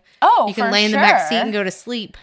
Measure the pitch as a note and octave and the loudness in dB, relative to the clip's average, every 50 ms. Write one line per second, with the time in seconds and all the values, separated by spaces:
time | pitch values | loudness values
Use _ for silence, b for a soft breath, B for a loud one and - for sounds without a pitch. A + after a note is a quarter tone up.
0 | _ b b b b F#4 A#4+ G4+ A#3+ G#3 G3 A3+ - A3+ G#3+ G#3 G#3+ G#3+ G#3+ - | _ b b b b 2 4 2 2 0 -2 -4 -4 -2 0 0 0 0 2 2
1 | G3 G#3 F#3 F3+ E3+ - A#3 A3+ A3 A3 G#3 G#3 G3 F#3+ - - - A#3 B3 A#3 | 4 4 4 2 2 -2 -2 -4 -4 -4 -4 -4 -4 -6 -6 -10 -10 -10 -10 -10
2 | G#3 - - - | -10 -12 -16 -20